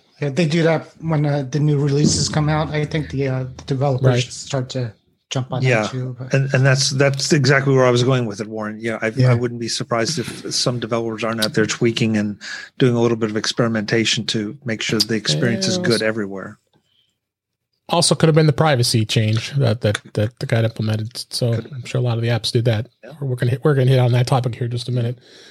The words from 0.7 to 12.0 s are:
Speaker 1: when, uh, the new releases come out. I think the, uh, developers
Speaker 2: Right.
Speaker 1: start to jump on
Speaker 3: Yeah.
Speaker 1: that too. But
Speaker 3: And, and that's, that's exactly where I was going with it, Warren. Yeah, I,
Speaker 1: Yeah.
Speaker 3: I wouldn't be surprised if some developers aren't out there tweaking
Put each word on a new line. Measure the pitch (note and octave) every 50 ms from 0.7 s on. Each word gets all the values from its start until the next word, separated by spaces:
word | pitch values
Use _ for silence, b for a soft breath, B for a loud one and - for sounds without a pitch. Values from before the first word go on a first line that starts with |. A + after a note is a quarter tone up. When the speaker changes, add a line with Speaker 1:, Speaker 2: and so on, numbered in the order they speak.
| D#3+ D3+ - - - -
Speaker 1:
when, | D#3+ E3 D#3+ D3 D3
uh, | D3 C#3+ C#3+ C3+ B2+
the | D#3 C#3+
new | D3+ D3+ D3 C#3
releases | D3 C#3+ C#3 D3 D#3 D#3+ - D3 D3 -
come | - D#3 D3 D3+
out. | D#3 D3+ D#3+ D3+
I | D3+ D3+ D3+
think | - - D#3 C#3 -
the, | C3+ C3+ C#3 C3
uh, | C3 C3 B2+ B2+ B2+ - -
developers | - C#3 B2+ C#3+ C#3+ C3 B2 B2+
Speaker 2:
Right. | B2 A#2+ B2 A#2+
Speaker 1:
start | - - - - - C#3+ C3 B2+ -
to | - C3 A#2+ A2 - _ _ _ _ _ _ -
jump | - C3+ B2+ -
on | B2+ B2 C3
Speaker 3:
Yeah. | C3 A#2+ G#2+
Speaker 1:
that | G#2+ G2+
too. | C3 B2+ B2+ C3 A#2+ A#2
But | C3 - -
Speaker 3:
And, | C3+ C3+ C3+ -
and | C3 C3+
that's, | C#3 C3 C3+ - -
that's | C#3 C3 C#3 C#3 C#3 C#3 - - E3+
exactly | C#3+ B2 C3 C#3+ C3+ C3+ C#3 C3
where | B2+ B2+
I | B2
was | A#2+ A#2+ A#2+
going | C3 C3 B2+ A#2+
with | G#2+ G2 G#2
it, | G#2+
Warren. | A2 A2 A2 G#2+ G#2+ G#2+ G#2+
Yeah, | A2+ A2+ A2 -
I, | A2
Speaker 1:
Yeah. | A2+ A2 C3 B2+ B2+
Speaker 3:
I | A#2+
wouldn't | A#2 B2 A#2+ A#2+ A#2
be | A#2 A2
surprised | - - B2 - A#2+ A2+ A2+ - D#3 B2+
if | A2 - - - - - -
some | - - C3 B2 A#2+
developers | A2+ A2 A#2+ A#2 A2+ A2+ A2 G#2+ A#2
aren't | A2 A2+ A2+ G#2+
out | G#2+ -
there | A2 G#2+
tweaking | G#2 - - B2 A#2 A2+ -